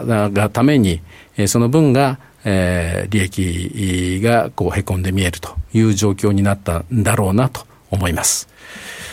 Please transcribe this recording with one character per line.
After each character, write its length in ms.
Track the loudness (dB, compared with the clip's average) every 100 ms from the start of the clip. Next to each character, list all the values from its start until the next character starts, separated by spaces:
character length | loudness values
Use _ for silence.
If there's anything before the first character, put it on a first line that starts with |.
| 0
が 420 | 0 0 0 0
た 140 | 2
め 160 | 4 4
に、 240 | 4 0 -6 -20 -16 -4
え 80 |
ー、 20 | 0
そ 120 | 2
の 100 | 2
分 240 | 4 4
が、 260 | 4 2 -2 -10 _
え 640 | -2 0 2 0 -2 -4 -2
ー、 60 |
利 80 | -2
益 1000 | -2 -2 -4 -2 -6 -4 -2 -2 -2 0
が 260 | 2 2 0 -2
こ 160 | -2
う 40 | -2
へ 40 |
こ 140 | -2 -2
ん 60 |
で 100 | 0
見 120 | 0
え 60 | -2
る 100 | -4
と 160 | -10 -10 -2
い 80 | 2
う 100 | 2
状 200 | 2 0
況 200 | 0 0
に 100 | 2
な 120 | 0
っ 40 | 0
た 200 | -2 -4
ん 240 | -2 0
だ 140 | 0 2
ろ 160 | 2
う 20 |
な 160 | 2 0
と 160 | -2 -16 -20 _
思 180 | -4 -2
い 60 |
ま 100 | -2
す。 240 | -2 -4 -8 _ -20 -18 -16 -16 -16